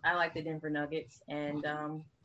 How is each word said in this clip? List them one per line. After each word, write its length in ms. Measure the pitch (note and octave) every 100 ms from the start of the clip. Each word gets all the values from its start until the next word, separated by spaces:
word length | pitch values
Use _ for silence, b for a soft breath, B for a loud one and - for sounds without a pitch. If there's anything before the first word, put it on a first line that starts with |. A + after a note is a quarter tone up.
I 120 | E3 F3
like 180 | E3
the 80 | E3
Denver 280 | D#3 D#3 D#3
Nuggets, 520 | D3 D3 D#3 - - -
and, 380 | D3 D3 D3 D3
um, 380 | D3+ D3+ D#3 - _